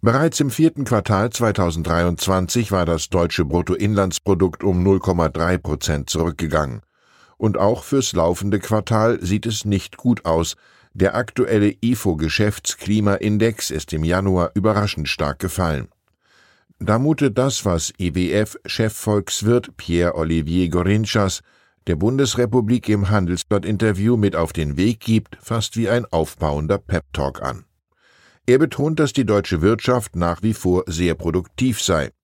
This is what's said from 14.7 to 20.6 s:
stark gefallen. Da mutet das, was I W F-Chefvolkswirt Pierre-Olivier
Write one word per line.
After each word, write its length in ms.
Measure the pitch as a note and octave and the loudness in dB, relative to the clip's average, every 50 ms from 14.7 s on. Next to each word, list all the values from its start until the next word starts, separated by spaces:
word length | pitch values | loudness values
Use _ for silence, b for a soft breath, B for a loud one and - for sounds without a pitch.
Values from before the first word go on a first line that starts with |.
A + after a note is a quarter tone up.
| G#2+ G2+ G#2 G2 - - D2+ - | 2 2 0 -2 -2 -4 -6 -6
stark 300 | - - D#2+ D2 C#2+ - | -4 -4 -4 -4 -4 -4
gefallen. 500 | - F#2 - - F#2 E2 D#2 C2+ A#1 - _ _ _ _ _ b b b b b b b b b b b b _ | -6 -6 -2 -2 -2 0 0 -2 -6 -10 _ _ _ _ _ b b b b b b b b b b b b _
Da 160 | - F2+ G#2 A#2 | -2 0 0 2
mutet 400 | C3 D3+ D#3 - D3 C3+ G2+ B2+ | 2 2 2 2 2 0 2 2
das, 280 | B2+ C#3 B2 - - | 0 0 0 -2 0
was 260 | G2+ F2 E2 D#2+ - - _ | 0 0 0 -2 -4 -6 _
I 160 | F#2 F2 C#2+ | -4 -2 0
W 160 | F2 F2+ E2 | 0 0 0
F-Chefvolkswirt 1400 | D2 G#2 G#2+ - - - _ - - - A2+ A2 - - - A2 G#2 G#2 G2 - - - G2+ G#2+ A#2 B2 A#2 - - | 2 0 0 -2 -4 -16 _ -10 -2 -2 -2 -2 -2 -4 -2 0 0 0 0 -2 -6 -2 2 2 2 2 2 -2 -18
Pierre-Olivier 960 | - - - E2+ E2+ F2 F2 - E2+ E2 D#2+ E2 E2 D2+ D2 E2 F2+ | -16 -6 -2 0 2 2 2 0 -2 -2 0 0 0 0 0 0 0